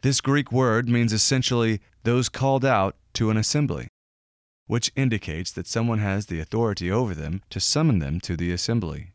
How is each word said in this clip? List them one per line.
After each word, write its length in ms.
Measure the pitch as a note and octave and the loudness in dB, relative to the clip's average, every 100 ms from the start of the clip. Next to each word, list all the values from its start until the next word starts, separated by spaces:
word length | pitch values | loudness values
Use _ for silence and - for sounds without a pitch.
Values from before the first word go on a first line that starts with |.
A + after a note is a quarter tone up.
This 180 | C3 C3+ | 0 0
Greek 320 | - C#3+ C3+ | 2 0 2
word 380 | B2 B2+ B2 B2 | 2 4 2 2
means 240 | A#2+ A#2 | 2 2
essentially 640 | G#2+ - C3+ B2 B2 A2+ G#2+ _ _ | 2 2 2 2 2 2 0 _ _
those 260 | A2+ B2 B2 | 0 0 0
called 380 | - C3+ C3+ C3+ | 0 0 2 2
out 300 | A#2 G2 - _ | 2 2 -2 _
to 160 | - A2 | -2 0
an 80 | A2 | 2
assembly, 500 | G#2+ D3 D3 D2+ A#1+ _ _ _ _ _ _ _ _ | 2 0 0 -2 -8 _ _ _ _ _ _ _ _
which 240 | A2+ - - | -2 -2 0
indicates 560 | C3+ A2 - D#2 F#2 | 0 0 -4 -6 -8
that 140 | - F2+ | -8 -6
someone 320 | - A#2 A2+ | -2 -2 0
has 300 | G#2 G2 G#2 | 0 -2 -4
the 120 | E2 | -6
authority 520 | D#2 A2 A2+ G2+ F2 | -4 -2 0 -2 -2
over 240 | G#2 B2 D#2+ | 0 0 -4
them 260 | D2+ F#2 - | -6 -8 -8
to 100 | - | -6
summon 380 | - - D#3 G#2 | -2 2 2 2
them 220 | C#2+ D#2+ | 0 -4
to 180 | - E2 | -4 -4
the 140 | F2 | -2
assembly. 600 | F2 - A#2+ F2+ C#2+ F2+ | -4 -2 -2 -2 -8 -12